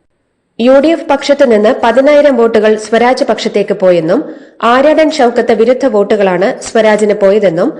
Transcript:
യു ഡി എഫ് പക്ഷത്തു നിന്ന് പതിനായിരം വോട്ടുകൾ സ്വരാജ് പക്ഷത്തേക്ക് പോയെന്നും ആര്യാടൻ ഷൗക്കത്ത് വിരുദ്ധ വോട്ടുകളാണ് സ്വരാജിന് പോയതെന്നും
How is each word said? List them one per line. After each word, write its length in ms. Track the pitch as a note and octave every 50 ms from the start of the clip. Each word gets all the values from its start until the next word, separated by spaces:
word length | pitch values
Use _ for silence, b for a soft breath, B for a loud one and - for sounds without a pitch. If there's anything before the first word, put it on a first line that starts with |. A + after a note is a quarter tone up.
| _ _ _ _ _ _ _ _ _ _ _ -
യു 120 | A3+ B3+
ഡി 160 | C4+ C#4 C4 D#4
എഫ് 160 | E4 - -
പക്ഷത്തു 400 | - C#4+ C#4 - - C#4+ C#4+ C#4+
നിന്ന് 300 | B3 A3 G#3 G#3 G#3+ C4 -
പതിനായിരം 540 | A#3 A#3 A3+ B3+ C4+ D4 D4 D4 D4 D4 C4
വോട്ടുകൾ 380 | A3+ A#3 A3+ A3+ G#3+ G3+ G#3+ G#3+
സ്വരാജ് 500 | G#3+ - - A#3 A3+ A#3+ B3 B3+ C4 C#4+
പക്ഷത്തേക്ക് 500 | B3+ G#3+ - - A3 - G#3 G3 - G3
പോയെന്നും 600 | G3+ F#3+ F#3 F3+ E3+ D#3+ D#3+ F#3+ C4+ - B B B B B B B
ആര്യാടൻ 480 | - A3+ A#3+ C4 C4+ D#4 D4+ D#4 D#4 D4+
ഷൗക്കത്ത് 420 | - - B3 A#3+ A#3 A#3 - -
വിരുദ്ധ 340 | A#3 G3+ A3 A#3 C4 B3+ C#4
വോട്ടുകളാണ് 760 | C4 G#3+ G3+ G3+ G3+ A3+ G3+ G3 F#3+ F3+ F3 F#3+ B3 - -
സ്വരാജിന് 540 | - - - A3+ G#3+ G#3+ G#3+ G3+ G#3+ G#3 G3+
പോയതെന്നും 580 | G#3 G3 G3 G3+ G#3+ G3+ F#3 D#3+ E3+ G3+ D4 -